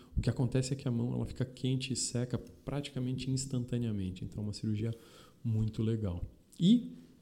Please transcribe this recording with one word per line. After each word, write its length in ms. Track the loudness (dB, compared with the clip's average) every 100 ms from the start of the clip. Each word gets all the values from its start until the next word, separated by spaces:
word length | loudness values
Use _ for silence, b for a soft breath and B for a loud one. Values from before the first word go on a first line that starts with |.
| B 0
o 40 |
que 80 | 2
acontece 440 | 2 2 2 0
é 20 | -2
que 120 | 0
a 40 |
mão, 220 | 0 0
ela 120 | 0 -2
fica 180 | -2
quente 480 | -4 -2 0 0 0
e 60 | -2
seca 400 | -2 -2 -2 -2
praticamente 920 | -6 -14 -6 -6 -4 -4 -2 -2 0
instantaneamente. 920 | -2 0 -2 0 0 0 0 -2 -4
Então, 180 | -6 -4
é 40 | -6
uma 80 |
cirurgia 400 | -2 0 0 0 -4 B B B B
muito 400 | 0 2 2 2
legal. 380 | 0 2 0 -2 -6 -10 -14 2
E 400 | 6 6 4 -12 -20 -20